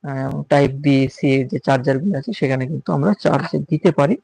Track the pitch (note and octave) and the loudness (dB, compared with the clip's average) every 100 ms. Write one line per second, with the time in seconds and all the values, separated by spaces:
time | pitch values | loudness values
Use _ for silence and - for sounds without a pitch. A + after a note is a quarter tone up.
0 | D3+ C3+ C3+ C#3+ C#3+ C#3+ C#3 C3+ C#3+ C3+ | -8 -6 -6 -6 0 2 2 0 2 2
1 | C3+ - D3 C3+ B2+ - - C3+ C#3+ C3+ | 2 0 2 2 0 -4 0 0 0 0
2 | F#3 D3 F3+ G3+ C#3+ C3 C3 D3 - D#3 | 0 -2 -6 -4 -2 -2 -4 -6 -4 0
3 | E3+ G3+ - D3 E3 D3+ C#3+ D#3 F#3 D#3+ | 0 2 0 0 -2 -6 -2 0 2 2
4 | C#3+ A#3+ | 0 0